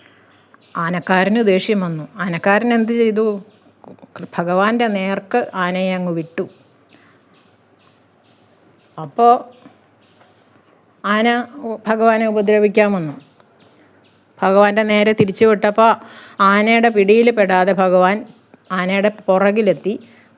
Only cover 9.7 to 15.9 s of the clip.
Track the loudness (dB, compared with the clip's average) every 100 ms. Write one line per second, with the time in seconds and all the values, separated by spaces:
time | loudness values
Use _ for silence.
9.7 | _ _ _ _ _ _ _ _ _ _
10.7 | _ _ _ -4 0 0 -2 -4 -12 -12
11.7 | -8 -4 0 0 0 0 -2 0 2 2
12.7 | 2 0 0 -6 -10 -18 _ _ _ _
13.7 | _ _ _ _ _ _ _ 0 2 2
14.7 | 2 0 2 2 0 -2 2 2 2 0
15.7 | 2 2